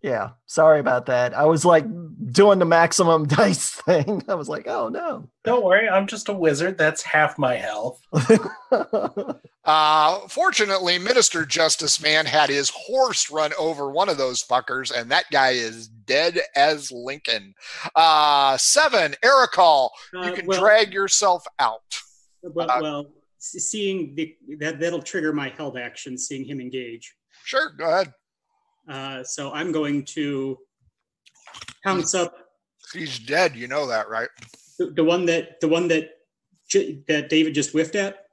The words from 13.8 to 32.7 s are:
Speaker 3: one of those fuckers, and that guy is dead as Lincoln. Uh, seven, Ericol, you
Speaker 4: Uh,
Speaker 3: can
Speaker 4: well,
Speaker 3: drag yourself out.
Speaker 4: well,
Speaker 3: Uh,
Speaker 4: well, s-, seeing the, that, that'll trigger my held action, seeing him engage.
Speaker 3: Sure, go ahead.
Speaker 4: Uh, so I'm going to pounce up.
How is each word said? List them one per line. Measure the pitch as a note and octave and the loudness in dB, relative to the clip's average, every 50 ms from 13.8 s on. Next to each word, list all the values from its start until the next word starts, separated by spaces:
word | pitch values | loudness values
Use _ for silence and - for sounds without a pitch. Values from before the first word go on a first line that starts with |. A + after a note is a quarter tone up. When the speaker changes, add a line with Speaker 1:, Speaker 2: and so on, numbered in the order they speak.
| C#3+ C#3 | -8 -6
Speaker 3:
one | C#3 D#3+ G3 G3+ | -2 -2 0 0
of | E3 | 0
those | C#3 C3+ B2+ B2 A#2+ - | -2 -2 -4 -4 -6 -4
fuckers, | - B2 B2+ B2+ - B2 B2+ C3 B2 B2 | 0 -2 -2 0 -2 -8 -6 -6 -6 -6
and | A#2+ A#2 A#2 | -8 -4 -2
that | C3+ F3 F3+ - | -2 -2 -2 0
guy | D3+ C#3 C3+ C3 | 0 2 2 2
is | B2+ B2 A#2 A2+ A2 A2+ A2+ | 2 0 -4 -6 -8 -12 -18
dead | A2+ A2+ A2+ G#2 - B2+ C#3+ D#3+ F3 E3+ F3 - - _ | -20 -20 -20 _ -2 0 0 0 0 -2 -2 -6 -2 _
as | C#3 C#3+ D3+ D#3 D3 C#3 - | 2 2 2 2 -2 -6 -12
Lincoln. | C3 A#2+ A#2+ B2+ C#3 D3+ _ - A#2 G#2+ G2 G2 F#2+ _ - - - - - - _ | -12 -12 -10 -10 -12 -8 _ -4 -4 -4 -4 -12 _ _ -20 -18 -16 -12 -14 -2 _
Uh, | D#3 E3 E3 D#3 D#3 D3+ D3 D3 C#3+ C#3 C#3 C3+ | 4 6 6 6 6 6 4 4 4 4 4 2
seven, | B2+ - - - C#4+ D#4 D4 B3+ G#3+ E3 D3+ C#3+ - - | 2 2 2 4 4 4 4 4 2 0 0 -2 0 2
Ericol, | B3 C#4 C4 B3+ - - - F#3 E3 D#3 C#3 C3 A#2 - - - - - | 4 6 6 4 4 4 6 6 6 6 4 2 0 -4 -10 -20 -16 -12
you | F#3 | -8
Speaker 4:
Uh, | F3+ F3 F3+ | -8 -6 -6
Speaker 3:
can | F#3+ F3+ | -6 -2
Speaker 4:
well, | F3 F#3+ F#3 | -2 -2 4
Speaker 3:
drag | F#3 G#3+ G#3+ A3 A3 G3+ F#3 | 6 6 6 6 4 2 -2
yourself | G3 G3 F#3+ - - G#3 G3 F3+ E3+ - - _ | -4 -2 0 0 2 2 2 0 0 -4 -14 _
out. | - C#3 A#2 A2 A2+ _ _ - - - _ _ _ _ _ _ _ - | -2 -2 -2 -2 -6 _ _ -14 -14 -14 _ _ _ _ _ _ _ -18
Speaker 4:
well, | F3 D3 E3 E3 D#3+ | -12 -8 -6 -4 -2
Speaker 3:
Uh, | B2+ B2+ | -2 -2
Speaker 4:
well, | D3+ D3+ D3 C#3+ C#3+ C#3+ _ _ _ _ _ _ | -2 -4 -6 -8 -10 -12 _ _ _ _ _ _
s-, | - - - - - | -18 -16 -12 -10 -8
seeing | - - A3 G3+ G3 F#3+ F#3+ D#3+ C3+ C#3 | -8 -6 -4 -4 -4 -4 -4 -8 -8 -8
the, | D3+ D#3+ D#3+ - _ _ - D3+ D3+ | -10 -10 -10 -12 _ _ -20 -14 -8
that, | D3 D#3 D#3+ C#3+ | -8 -8 -6 -4
that'll | D#3+ E3+ F3 D#3+ | -6 -4 -4 -6
trigger | - - - F#3 D#3 D#3 D3 | -10 -8 -8 -4 -4 -2 -4
my | D3 C#3 C3 | -4 -6 -8
held | - - D#3 C#3 B2 B2+ | -10 -10 -12 -12 -10 -10
action, | A#2+ A#2+ - - - C#3 B2+ | -12 -12 -14 -16 -16 -14 -12
seeing | B2+ - - D3 C3 C3+ | -12 -10 -10 -10 -12 -10
him | - D3 C3+ | -10 -12 -12
engage. | B2 B2 B2+ C3 B2 A#2+ A#2 A#2 - - _ _ _ _ _ _ _ | -12 -10 -10 -10 -12 -12 -16 -18 -20 -20 _ _ _ _ _ _ _
Speaker 3:
Sure, | - - C4+ D#4 D#4 - | -6 -4 -4 -4 -4 -8
go | - D#3+ E3 | -6 -4 -2
ahead. | D#3+ F#3 F#3+ D3 _ _ _ _ _ _ _ _ _ _ _ _ _ _ _ | 0 0 -2 -4 _ _ _ _ _ _ _ _ _ _ _ _ _ _ _
Speaker 4:
Uh, | - C#3 C3+ C3+ C3+ C3+ C3 B2+ | -16 -14 -12 -12 -12 -12 -12 -12
so | - - - C#3+ C3+ | -12 -10 -10 -10 -8
I'm | - D3+ D#3+ F3+ | -8 -6 -6 -4
going | D3+ D#3 D3+ D3 D3 C#3+ C3+ - - | -4 -4 -2 -2 -4 -4 -6 -8 -8
to | D#3+ D3 C#3+ C#3+ C3+ C3+ C3+ C3 _ _ _ _ _ _ _ _ _ _ _ _ _ _ _ _ _ _ - - - - - - _ - | -6 -6 -4 -4 -6 -6 -8 -8 _ _ _ _ _ _ _ _ _ _ _ _ _ _ _ _ _ _ -20 -20 -20 -20 -20 -20 _ -4
pounce | G3 F#3+ F3+ D#3+ - - | -4 -2 -2 -2 -2 -2
up. | F#3 F3 E3+ - - - _ _ _ _ _ | -2 -2 -4 -6 -16 -20 _ _ _ _ _